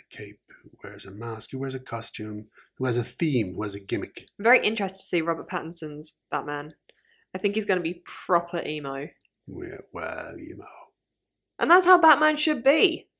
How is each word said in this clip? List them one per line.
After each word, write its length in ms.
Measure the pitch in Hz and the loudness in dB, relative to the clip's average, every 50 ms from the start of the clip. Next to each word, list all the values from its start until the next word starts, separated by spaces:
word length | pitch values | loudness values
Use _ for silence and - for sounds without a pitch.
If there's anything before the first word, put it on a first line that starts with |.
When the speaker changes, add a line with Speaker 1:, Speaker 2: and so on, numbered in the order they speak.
| - - - | -20 -18 -14
Speaker 1:
cape, 240 | - 107 101 104 _ _ _ - - | -14 -14 -14 -14 _ _ _ -20 -20
who 80 | - - - - - | -20 -20 -20 -14 -14
wears 220 | 104 104 101 - | -14 -12 -12 -14
a 60 | - | -12
mask, 380 | 101 107 117 117 110 110 - - | -10 -8 -6 -6 -6 -8 -8 -8
who 60 | 143 131 | -6 -6
wears 140 | 135 135 131 | -4 -4 -6
a 60 | 127 | -6
costume, 680 | 127 - 117 113 110 - - - 107 107 104 107 107 _ _ - - _ _ | -8 -6 -6 -6 -6 -6 -8 -6 -8 -6 -8 -8 -10 _ _ -20 -20 _ _
who 80 | - 131 | -2 0
has 100 | 127 117 | 2 2
a 60 | 120 120 | 2 0
theme, 500 | - - - 170 156 135 120 98 92 90 | -2 -2 0 0 2 2 2 2 0 -2
who 80 | 104 107 | -4 -4
has 100 | 101 101 | -4 -4
a 60 | 98 | -6
gimmick. 480 | 98 - 120 101 95 - - - - _ _ | -4 -4 -4 -4 -4 -6 -10 -18 -20 _ _
Speaker 2:
I'm 60 | - 202 | 0 2
very 160 | 233 254 - | 4 4 4
interested 400 | - 208 226 214 196 180 - - | 4 0 -2 -2 -4 -4 -4 -6
to 80 | - | -6
see 140 | - 185 165 | -2 -2 0
Robert 280 | 156 170 165 160 - - | 0 0 -2 -4 -4 -8
Pattinson's 640 | 190 151 139 165 170 - 156 151 147 151 160 - - _ _ - | -8 -8 -6 -6 -10 -8 -10 -10 -10 -10 -12 -12 -14 _ _ -6
Batman. 460 | 151 143 131 147 147 143 147 156 - _ _ _ - _ _ _ _ _ _ _ - | -6 -4 -4 -4 -6 -6 -8 -10 -14 _ _ _ -20 _ _ _ _ _ _ _ -8
I 60 | 185 | -2
think 160 | - 202 202 | -2 0 0
he's 100 | 220 208 | 0 0
gonna 160 | 214 185 180 | 0 0 0
be 220 | 165 165 180 - - | 0 -2 -6 -6 -12
proper 560 | - - - - - 180 170 175 - 185 165 - | -16 -14 -8 -2 2 2 2 2 0 -6 -6 -4
emo. 440 | 151 156 151 147 135 139 135 143 170 _ _ _ _ _ _ - | -4 -6 -4 -4 -6 -6 -6 -8 -10 _ _ _ _ _ _ -18
Speaker 1:
Yeah, 300 | - - - - - - - - _ | -14 -10 -10 -8 -10 -10 -12 -14 _
well, 440 | - - - - - - - - - - | -10 -8 -6 -6 -6 -6 -8 -10 -12 -12
emo. 260 | - - - - - - - - - _ _ _ _ _ _ _ _ _ _ _ _ _ _ - | -12 -12 -14 -14 -16 -16 -18 -20 -20 _ _ _ _ _ _ _ _ _ _ _ _ _ _ -2
Speaker 2:
And 100 | 269 277 | 4 6
that's 140 | 359 381 359 | 6 6 8
how 140 | 359 370 - | 8 8 8
Batman 360 | 330 320 285 285 302 311 302 | 10 8 8 8 6 2 2
should 260 | 302 - 311 294 233 240 | 2 2 0 0 2 4
be. 460 | 269 311 311 226 156 - - - _ _ | 4 6 6 4 2 2 0 -10 _ _